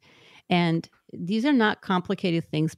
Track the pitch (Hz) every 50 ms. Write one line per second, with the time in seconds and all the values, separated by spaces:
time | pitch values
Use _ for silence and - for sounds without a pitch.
0 | _ _ _ _ - - - - _ - 180 175 175 165 165 165 - - _ _
1 | _ - - - 175 165 214 220 226 294 294 240 214 214 - - - - 190 180
2 | 175 - 202 - - 185 165 165 - - - 151 156 160 -